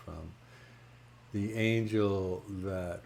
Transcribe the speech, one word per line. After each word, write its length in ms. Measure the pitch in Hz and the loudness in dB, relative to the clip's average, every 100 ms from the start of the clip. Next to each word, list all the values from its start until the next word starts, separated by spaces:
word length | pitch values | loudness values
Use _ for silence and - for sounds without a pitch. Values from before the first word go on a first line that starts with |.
from 280 | - 80 80 - - - - - - - - - - | -14 -12 -12 -16 -20 -20 -20 -20 -20 -20 -20 -20 -8
the 220 | 104 101 | -4 -2
angel 920 | 113 110 113 110 107 101 98 92 92 101 | 2 4 4 2 4 4 2 0 -4 -6
that 520 | 98 95 92 90 87 | -8 -4 -4 -4 -8